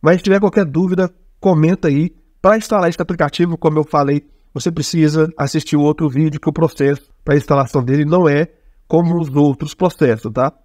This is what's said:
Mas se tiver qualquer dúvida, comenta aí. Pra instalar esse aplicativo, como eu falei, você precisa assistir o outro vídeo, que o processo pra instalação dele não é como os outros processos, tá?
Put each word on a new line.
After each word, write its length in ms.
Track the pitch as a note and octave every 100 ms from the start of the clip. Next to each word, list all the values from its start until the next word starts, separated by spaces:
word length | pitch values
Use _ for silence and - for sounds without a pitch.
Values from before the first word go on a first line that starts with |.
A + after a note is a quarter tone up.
Mas 140 | D#3 F3+
se 80 |
tiver 160 | G3+ G3
qualquer 260 | G3+ G3 F3
dúvida, 480 | C#3 F#3 F3+ F3+ _ _ _
comenta 480 | G3 E3 D#3 F#3+ E3
aí. 240 | C#3+ E3+ - _ _
Pra 160 | - A3
instalar 320 | G#3+ G#3 F3
esse 100 | E3+
aplicativo, 560 | E3+ F3 D3 - F3 E3+
como 220 | E3 D3+
eu 60 |
falei, 400 | D3 D#3 C#3+ C#3+ C#3+ _ _
você 180 | - F3+
precisa 640 | E3+ - E3+ D#3 D3+ D#3 -
assistir 400 | C#3 D#3+ - D3
o 40 |
outro 280 | D3 D3+ D#3
vídeo, 320 | C3 D#3 D3
que 80 | -
o 40 |
processo 500 | D3 E3 - C#3 C#3+ _ _
pra 120 | - D3
instalação 460 | - C#3+ B2 D3
dele 220 | B2 C#3
não 240 | D3 F3 E3+
é 200 | C#3+ E3 _ _ _ _
como 320 | D#3+ E3+ E3+
os 140 | D#3+
outros 400 | C3+ D3 C3+ D3
processos, 580 | - F#3 - C#3+ A2 A2
tá? 200 | A2+ C3+ -